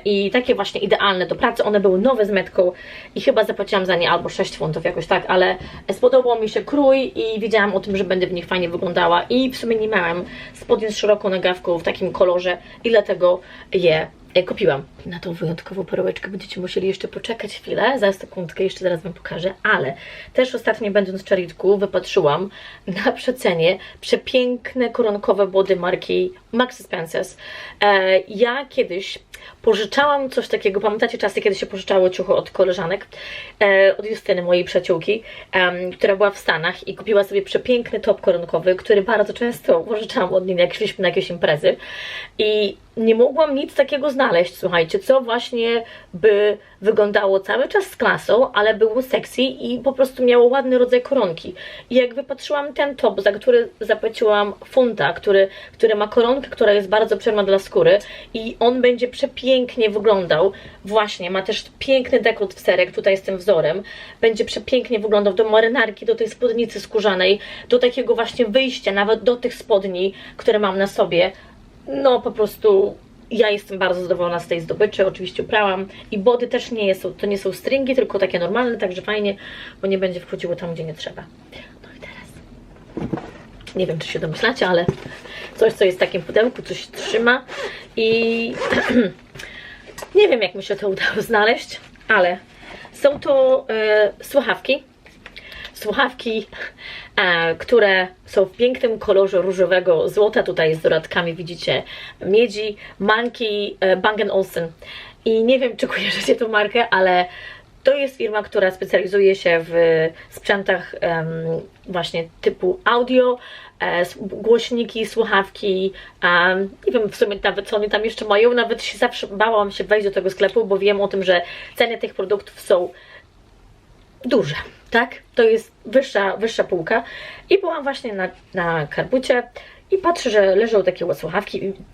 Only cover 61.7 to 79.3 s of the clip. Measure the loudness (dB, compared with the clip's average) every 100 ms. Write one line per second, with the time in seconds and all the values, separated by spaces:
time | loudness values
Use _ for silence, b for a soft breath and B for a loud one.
61.7 | -10 0 0 2 2 2 0 -4 -4 0
62.7 | 2 2 0 0 0 -2 -4 2 2 2
63.7 | -2 -8 B B B 0 2 -4 -4 -2
64.7 | -2 0 -2 2 2 2 2 4 4 4
65.7 | 2 -2 -2 -2 -2 -2 -2 -2 0 -2
66.7 | -4 -4 0 0 2 2 2 B B B
67.7 | 2 2 0 -4 -2 -4 -2 0 2 0
68.7 | -2 -2 0 0 2 2 0 -4 -8 0
69.7 | 0 0 -4 -4 B B -6 0 2 0
70.7 | 0 -2 0 0 2 0 B B B -20
71.7 | -20 -10 0 2 2 0 -2 -2 2 4
72.7 | 4 4 -2 -20 -20 -8 0 2 0 -6
73.7 | -4 -2 -2 -2 -2 0 -4 -4 -6 -4
74.7 | 0 0 2 0 -2 -10 -8 -2 0 2
75.7 | 0 -6 B B 0 2 2 0 -4 -4
76.7 | -4 -4 -6 -10 -6 -4 -4 -4 -6 -2
77.7 | -2 0 0 0 0 -2 -2 -2 -2 -2
78.7 | -2 -6 -6 -6 -4 -2